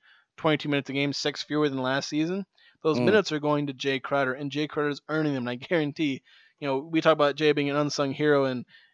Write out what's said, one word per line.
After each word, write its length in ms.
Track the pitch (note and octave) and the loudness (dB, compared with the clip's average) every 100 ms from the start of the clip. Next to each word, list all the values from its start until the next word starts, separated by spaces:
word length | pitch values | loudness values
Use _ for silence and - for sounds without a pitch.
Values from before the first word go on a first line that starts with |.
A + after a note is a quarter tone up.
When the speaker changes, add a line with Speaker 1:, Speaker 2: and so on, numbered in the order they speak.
| _ _ _ - | _ _ _ -2
Speaker 1:
twenty-two 320 | D#3+ D3+ D3+ | 0 2 2
minutes 200 | C#3+ C3 | -2 -2
a 40 | |
game, 200 | C3+ C#3+ | -2 -2
six 300 | C3+ D3+ C#3 | -2 -4 -4
fewer 260 | - D3 D3+ | -4 0 2
than 100 | C3+ | 0
last 300 | B2+ C3+ - | -2 -2 -2
season. 360 | D3 D#3+ F#3+ F#3+ _ _ _ | -2 -2 -4 -8 _ _ _
Those 160 | D#3+ C#3 | -2 2
Speaker 2:
Mm. 80 | B2 | 4
Speaker 1:
minutes 260 | G#3 F#3 | 4 2
are 60 | D3+ | -2
going 280 | D3 D3 C#3+ | 0 0 -2
to 60 | |
Jay 260 | B2+ C3+ C3+ | -4 -2 -2
Crowder, 340 | - C#3+ C3 | 0 0 0
and 160 | B2+ C#3+ | -2 -4
Jay 140 | C#3 D3+ | -4 -4
Crowder's 340 | D#3 D3 C#3 - | -2 -2 -4 -4
earning 240 | D#3 D#3 | -2 0
them. 100 | C3+ A#2+ | -2 -4
And 20 | |
I 60 | B2 | -6
guarantee, 680 | - F3 D3 C#3+ D3+ C3+ - - _ _ | -2 -2 -2 -2 -2 -2 -10 -20 _ _
you 80 | D3 | -4
know, 100 | C3+ | -2
we 240 | D#3+ D#3+ | 0 2
talk 100 | D#3+ | 4
about 240 | D3+ C#3+ C#3+ | 4 2 2
Jay 160 | D3+ | 2
being 180 | D3 C#3+ | 2 0
an 60 | D3 | 0
unsung 380 | D3 - C#3 | -2 0 -2
hero 320 | C3+ D3+ C#3+ C3+ | 0 2 4 2
in, 180 | B2+ - - _ | -2 -8 -18 _